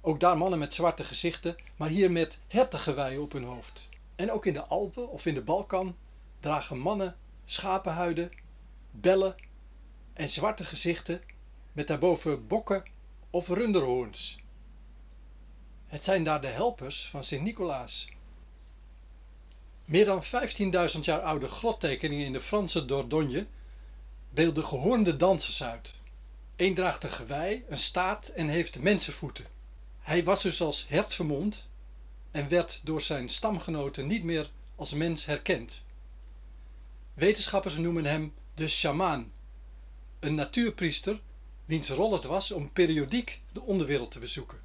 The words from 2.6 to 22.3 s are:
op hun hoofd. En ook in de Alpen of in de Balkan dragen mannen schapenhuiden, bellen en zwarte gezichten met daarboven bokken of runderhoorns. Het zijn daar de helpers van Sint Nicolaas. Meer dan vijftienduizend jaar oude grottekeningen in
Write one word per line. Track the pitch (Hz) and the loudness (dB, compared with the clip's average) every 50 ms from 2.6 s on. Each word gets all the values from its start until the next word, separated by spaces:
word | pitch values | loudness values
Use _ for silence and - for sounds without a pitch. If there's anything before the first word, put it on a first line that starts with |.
| 262 254 - 147 - 156 139 135 143 131 131 139 | 4 4 4 -4 -2 -2 0 0 0 -2 -2 -4
op | 147 147 | -6 -4
hun | - 139 123 | -4 -6 -6
hoofd. | 120 123 - 220 - - - - - - - - - - | -6 -8 -10 -12 -16 -18 -18 -18 -18 -18 -20 -20 -18 -6
En | - 180 214 | -4 -2 0
ook | - 202 - | 0 2 2
in | 208 156 | 0 0
de | 143 - | 0 -2
Alpen | - - 185 208 196 - - 240 240 | 0 0 0 0 -2 -4 -6 -8 -8
of | 285 139 - | -8 -2 0
in | 165 151 | 0 0
de | 135 | 0
Balkan | 110 131 165 196 196 - - 185 190 185 175 - - - - - - - - - | 2 2 2 2 2 0 0 0 0 0 -6 -10 -16 -20 -20 -20 -20 -20 -18 -8
dragen | - 151 151 147 - - 147 127 | -2 0 0 0 0 -4 -6 -2
mannen | 131 180 214 202 - - - - - - - - - | 0 0 2 2 0 -2 -4 -8 -18 -20 -20 -20 -12
schapenhuiden, | - - - - 202 185 196 - 180 160 170 180 175 165 160 170 175 - - - - - - - - - - - - | -6 -6 -4 0 0 0 0 0 -2 0 0 2 2 2 0 -2 -4 -6 -16 -20 -20 -20 -20 -20 -20 -20 -20 -20 -16
bellen | - 113 101 185 190 190 190 190 190 - - - - - - - - - - - - - - - | -14 4 6 8 8 8 6 2 0 -4 -16 -20 -20 -20 -20 -20 -20 -20 -20 -20 -20 -20 -20 -18
en | - - 156 135 | -8 -6 -4 -4
zwarte | - - 180 214 214 - 170 | -2 0 0 0 0 0 -6
gezichten | - - - - 170 170 165 - - 170 180 - - - - - - - - - - | -8 -8 -2 0 0 0 0 0 -4 -4 -4 -4 -14 -20 -20 -20 -20 -20 -20 -20 -12
met | - 151 147 | -6 -6 0
daarboven | - 156 135 147 180 175 - - 165 143 127 113 | 0 2 4 6 6 6 6 4 0 0 0 0
bokken | 110 - 226 220 - 202 190 - - - - - - - - - - | 0 0 0 2 2 0 0 0 -6 -20 -20 -20 -20 -20 -20 -16 -2
of | - 175 170 - | -2 -2 0 2
runderhoorns. | 180 196 240 220 202 180 139 127 123 127 120 104 - - - - - - - - - - - - - - - - - - - - - - - - - - - - - - - - - - - | 0 2 2 4 4 4 4 4 2 2 0 -2 -6 -8 -10 -10 -10 -12 -18 -20 -20 -20 -20 -20 -20 -20 -20 -20 -20 -20 -20 -20 -20 -20 -20 -20 -20 -20 -20 -20 -20 -20 -20 -20 -20 -20 -16
Het | - - 143 - | -12 -12 -4 2
zijn | 180 190 190 160 | 4 4 6 6
daar | 156 156 147 | 4 2 2
de | 135 | 2
helpers | 131 113 123 202 240 - - 135 135 139 - - | -2 0 2 2 2 2 0 -8 -8 -8 -8 -10
van | - - 143 131 | -8 -8 -8 -6
Sint | - 151 135 | -4 -4 -2
Nicolaas. | 151 214 220 - 185 170 143 131 117 107 - - - - - - - - - - - - - - - - - - - - - - - - - - - - - - - - - - - - - - - | -2 -2 -2 0 -2 -2 -2 -4 -6 -8 -8 -10 -10 -10 -14 -18 -18 -18 -20 -20 -20 -20 -20 -20 -20 -20 -20 -20 -20 -20 -20 -20 -20 -20 -20 -20 -20 -20 -20 -20 -20 -20 -20 -20 -20 -20 -20 -18 -6
Meer | - 151 180 214 | 4 8 8 8
dan | 208 190 185 - | 8 6 2 0
vijftienduizend | - - 247 254 220 - - 202 190 175 180 175 160 - 156 147 | 0 0 0 0 0 0 0 0 4 4 4 4 4 2 0 0
jaar | - 156 156 | 2 2 2
oude | 190 160 156 147 123 123 | 2 0 0 0 0 -4
grottekeningen | - - - 233 220 - - 151 135 - - 156 147 147 143 | -6 0 0 0 0 2 0 -2 0 0 -2 -2 0 0 -2
in | 139 | -2